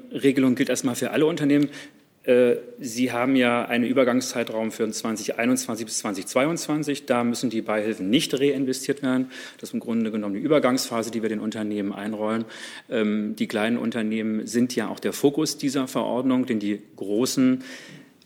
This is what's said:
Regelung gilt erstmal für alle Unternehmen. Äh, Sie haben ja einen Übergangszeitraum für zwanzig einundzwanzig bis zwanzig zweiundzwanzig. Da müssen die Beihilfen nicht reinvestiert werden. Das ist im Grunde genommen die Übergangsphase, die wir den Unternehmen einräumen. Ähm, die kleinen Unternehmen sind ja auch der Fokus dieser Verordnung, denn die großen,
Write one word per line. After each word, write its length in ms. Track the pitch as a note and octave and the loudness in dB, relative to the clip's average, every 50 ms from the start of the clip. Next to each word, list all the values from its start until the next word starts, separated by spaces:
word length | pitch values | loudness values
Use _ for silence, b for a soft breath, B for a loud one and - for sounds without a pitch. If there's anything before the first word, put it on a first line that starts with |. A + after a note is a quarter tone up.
| - - | -6 -10
Regelung 420 | - B2+ B2+ C#3 B2+ C3+ C3 C3 A#2+ | -4 2 2 4 4 6 4 4 4
gilt 160 | - C3 A#2 | 2 2 0
erstmal 240 | B2 - - C3 A#2+ | 0 0 -2 -2 -2
für 160 | - B2+ A2+ | -2 -2 -2
alle 160 | A2 C#3 D3+ | 2 2 2
Unternehmen. 440 | D#3 E3+ D#3+ D3+ C#3 C#3+ D3 D3 C#3+ B B B B B B B _ _ _ | 2 2 2 2 4 4 4 4 2 B B B B B B B _ _ _
Äh, 360 | - C3 B2 B2 B2 A#2+ A#2 - - - - - | 2 4 6 6 6 6 4 2 -2 -8 -14 -12
Sie 320 | D3+ A#2 A2 A#2+ B2+ B2 | -10 -8 -2 -2 0 0
haben 240 | A#2 A#2+ B2 C3+ C3+ | 0 0 2 4 4
ja 300 | C3 B2 A#2+ A#2+ A#2+ A2+ | 4 4 4 4 2 0
einen 200 | - A#2+ A#2+ A#2+ | 0 0 0 2
Übergangszeitraum 840 | - A#2+ C3+ B2+ A#2+ A#2+ B2+ B2+ - - B2 A2+ - A2 A2 A2+ A2 | 2 4 4 4 4 4 2 0 0 -2 -4 -4 -2 -2 -2 -4 -4
für 160 | - - A2+ A2 | -2 -2 -2 -2
zwanzig 480 | G#2+ - - A2 A2 G#2+ - - - A2 | -2 -2 -4 -2 -4 -2 -4 -4 -2 0
einundzwanzig 480 | A#2 B2 B2+ B2+ - - A2+ G#2+ A#2 | 2 2 2 2 0 -2 -6 -6 -6
bis 100 | A2 - | -6 -6
zwanzig 300 | - - A2 G2 F#2+ F#2 | -6 -4 -4 -4 -6 -6
zweiundzwanzig. 800 | - - B2+ C3+ D#3+ E3+ C3+ - - D3+ D3+ D3 D3 C#3 C3+ - | -2 0 2 2 2 0 -2 -2 -2 -2 -2 0 -2 -4 -2 -2
Da 160 | - B2 A#2+ A#2+ | 0 0 2 2
müssen 260 | A#2+ A#2 - C3+ A#2 | 0 0 -2 -2 -2
die 140 | A2 A2+ - | -2 -2 -2
Beihilfen 480 | - G#2+ A2 G#2 A2+ G#2 - F#2 F#2+ | 0 0 0 0 -2 -2 -2 0 2
nicht 280 | A#2 D#3 D#3 - D3 B2 | 2 2 2 0 0 2
reinvestiert 600 | C#3 C#3+ C3+ C3 C#3 B2+ C3 - - - C3+ - | 2 2 2 2 0 -2 -2 -2 -2 -4 -4 -2
werden. 300 | C#3+ C3 B2+ B2+ B2+ C3 B B B B B B | 0 0 0 0 0 -2 B B B B B B
Das 100 | A#2 - | -10 -8
ist 40 | - | -6
im 60 | A2+ | -6
Grunde 320 | - A#2+ A2+ A#2 A2 A2 | -4 -2 -2 0 0 -2
genommen 240 | G#2+ A2 G#2+ G2+ G2 | -2 -4 -4 -4 -4
die 60 | G#2+ | -2
Übergangsphase, 680 | A#2+ C#3 D#3 C#3+ B2+ B2+ B2+ B2+ - - A#2+ A2+ G#2+ A#2 | 2 4 4 4 4 4 2 0 0 -2 -2 -2 -2 -2
die 140 | A2+ A2+ A2 | -4 -2 -2
wir 60 | A2 | -2
den 100 | A2 G#2 | -2 -2
Unternehmen 540 | G#2 A2 G#2+ A2 G#2+ G#2 G#2 G#2 G2 G2+ G2 | -4 -4 -4 -4 -4 -2 -2 -2 -2 -2 -4
einräumen. 520 | G2 G2+ A2 A2 G#2 G#2+ G#2+ A2 A2+ A#2 B B B B B B B B - | -4 -6 -6 -4 -2 -2 0 0 -2 -2 B B B B B B B B -4
Ähm, 440 | C3+ A2+ G#2+ G#2+ G#2 G#2+ G#2 A2 A2 | -2 0 2 2 0 0 -2 -4 -4
die 120 | - A2+ | -4 -4
kleinen 320 | G#2 - G#2+ G#2 A#2 A#2+ A#2 | -2 0 0 0 2 0 0
Unternehmen 640 | A2+ A2+ A2+ A#2 A2 G#2+ A2 A2+ G#2+ A2 G#2+ G#2+ - | 0 -2 -2 -2 -2 -2 -2 -2 -2 -2 -2 -2 -4
sind 300 | - A2 A#2+ B2 B2 - | -2 0 2 2 2 0
ja 120 | A#2+ G#2+ | -2 -2
auch 120 | F#2+ G2 - | -4 -4 -4
der 140 | - G2 - | -4 -4 0
Fokus 440 | - - C#3+ C#3+ D#3 D#3 - - | 2 2 2 4 2 0 -2 -2
dieser 300 | - C#3+ C#3 B2+ C#3+ C3 | -4 -4 -2 -2 -2 -2
Verordnung, 580 | B2+ - C3 A2 G#2+ A2 B2 C3 C3 B2+ B2+ B2+ | -2 -2 -2 -2 0 0 0 2 2 2 2 2
denn 140 | B2+ A2+ G#2+ | 0 -2 -2
die 200 | G#2 G#2 G#2 G2+ - - - | -2 -2 -4 -4 -6 -12 -14
großen, 680 | - G2 G2 G#2 A2 B2+ B2+ - C3+ C3 B2+ B2+ B2+ B B B B B B B B B B B _ _ | -10 -6 -2 0 0 0 2 2 4 4 4 4 2 B B B B B B B B B B B _ _